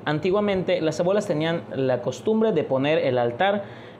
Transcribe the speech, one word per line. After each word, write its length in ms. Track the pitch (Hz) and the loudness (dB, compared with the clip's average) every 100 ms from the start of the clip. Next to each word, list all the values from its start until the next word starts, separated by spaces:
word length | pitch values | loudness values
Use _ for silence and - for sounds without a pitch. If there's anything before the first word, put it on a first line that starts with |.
antiguamente 760 | - 151 180 196 208 190 180 180 | -4 0 2 2 2 0 0 0
las 180 | 156 151 | 0 0
abuelas 260 | 180 208 208 | 2 2 0
tenían 360 | 151 160 170 - | 0 0 -2 -4
la 280 | 107 131 123 | -2 0 0
costumbre 500 | 127 127 - 220 220 | -2 -4 -2 2 2
de 120 | 170 | 2
poner 340 | 127 131 139 165 | 0 0 2 2
el 200 | 143 123 | 2 2
altar 460 | 120 120 190 202 202 - - - | 0 2 0 0 -4 -12 -18 -18